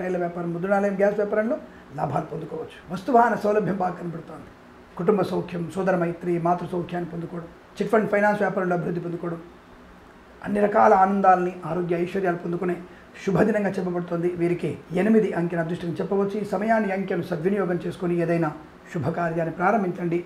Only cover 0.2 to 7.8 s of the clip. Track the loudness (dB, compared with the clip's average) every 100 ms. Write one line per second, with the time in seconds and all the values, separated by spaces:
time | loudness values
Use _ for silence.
0.2 | -4 -4 -6 -4 0 2 2 2 0 2
1.2 | 0 0 0 -2 -8 -20 -16 -6 -2 -2
2.2 | -4 -8 -8 -10 -10 -14 -12 -10 4 6
3.2 | 6 4 2 2 2 0 -2 -4 -8 -10
4.2 | -12 -16 -16 -20 -20 -20 -16 -6 2 2
5.2 | 2 -2 -4 -6 -6 -4 0 0 0 -2
6.2 | -2 0 2 0 -2 -6 -4 -6 -6 -8
7.2 | -8 -10 -12 -18 -14 -6